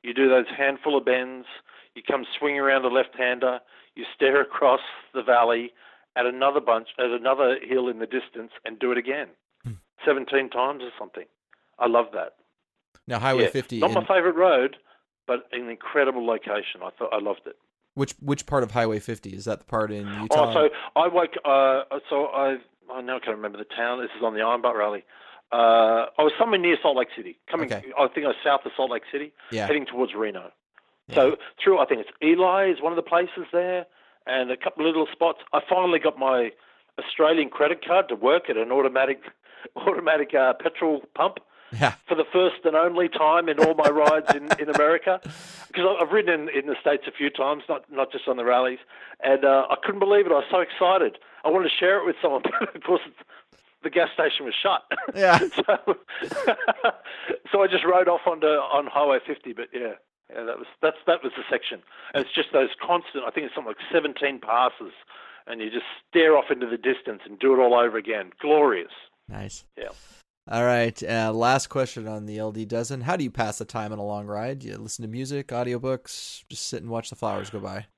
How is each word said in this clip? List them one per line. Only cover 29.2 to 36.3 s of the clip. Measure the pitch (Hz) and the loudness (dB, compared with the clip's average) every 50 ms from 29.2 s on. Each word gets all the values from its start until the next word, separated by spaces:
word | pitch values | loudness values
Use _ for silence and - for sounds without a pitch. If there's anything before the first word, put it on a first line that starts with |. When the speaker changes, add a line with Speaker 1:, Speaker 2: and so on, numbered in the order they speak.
| 147 147 _ _ - - | -10 -10 _ _ -16 -10
Speaker 2:
Yeah. | 117 110 101 | -6 -6 -2
Speaker 1:
heading | 98 147 147 135 | 0 -2 -2 -2
towards | - 123 123 127 113 - | -6 -4 -4 -4 -4 -2
Reno. | 104 110 107 95 92 90 87 _ _ _ _ _ _ _ _ _ _ _ | -6 -6 -6 -6 -10 -16 -18 _ _ _ _ _ _ _ _ _ _ _
Speaker 2:
Yeah. | - 123 | -2 2
Speaker 1:
So | 151 131 139 - - - - _ _ - | 4 4 4 2 -2 -10 -20 _ _ 2
through, | 196 190 165 | 4 4 4
I | 135 | 2
think | - 139 113 | 0 0 -4
it's | 104 - - _ | -4 -12 -10 _
Ely | 156 156 170 175 185 180 180 196 196 190 | 2 2 4 4 4 2 2 2 2 0
is | 170 - | 0 0
one | 147 165 | -2 -2
of | 170 | -2
the | 165 165 - | -2 -2 0
places | 170 170 180 180 - 180 165 - - | 0 0 0 0 -6 -12 -12 -4 -2
there, | 175 180 180 180 180 175 _ _ _ _ _ _ _ _ | -2 -2 -2 -4 -6 -8 _ _ _ _ _ _ _ _
and | - 127 131 127 123 | -4 -4 -4 -2 -4
a | 127 | -6
couple | - - 190 - 156 156 | -4 -4 -8 -4 -2 -2
of | |
little | 170 160 160 151 143 - | 0 0 0 -2 -2 -2
spots. | _ 165 170 151 - - - - | _ -2 -2 -2 -4 -8 -2 -2
I | 147 - - | -2 0 0
finally | 185 185 185 180 170 156 | 0 2 2 2 2 2
got | - 156 - 131 | 2 0 -2 0
my | 135 135 | 0 2